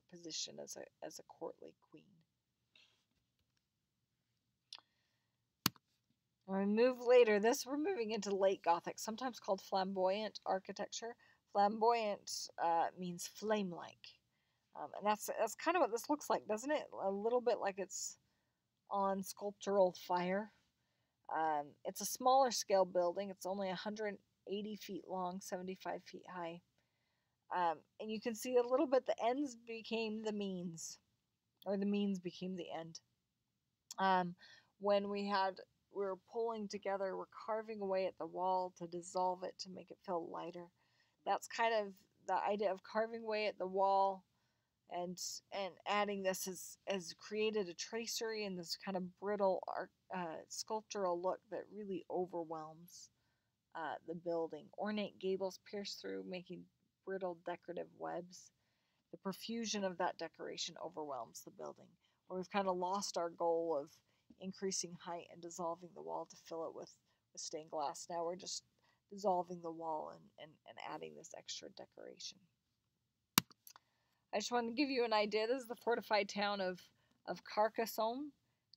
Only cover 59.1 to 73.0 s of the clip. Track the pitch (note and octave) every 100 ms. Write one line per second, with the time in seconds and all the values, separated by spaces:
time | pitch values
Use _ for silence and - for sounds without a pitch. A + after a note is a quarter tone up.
59.1 | - G3 F#3 - A#3 G#3+ G#3+ F#3+ F3 F3+
60.1 | - E3 - D3+ E3 F3+ E3 D#3+ E3+ D3+
61.1 | C3 A#2 F3+ E3 E3+ D3 - C3 _ _
62.1 | _ - F#3 F3+ G3+ F#3+ F3+ F3+ G3 -
63.1 | F#3 E3+ E3 E3+ E3 E3 D3 D#3+ - _
64.1 | _ _ - F#3+ - G3 - E3+ F3 F#3
65.1 | E3+ - E3+ E3+ F3 E3 E3+ F3 D3 D#3+
66.1 | E3 E3 - - E3 D#3+ - E3 - _
67.1 | _ _ - - D#3+ D#3+ D#3 C#3+ - -
68.1 | E3+ E3+ F3+ F3 - - _ _ _ _
69.1 | G3+ G3+ F3+ F3 F3 E3+ E3 E3 D#3 D3+
70.1 | E3+ D#3+ - D3+ - - A#2 - D#3 D#3+
71.1 | D3 E3 - - - - - - - A#1
72.1 | - - - _ _ _ _ _ _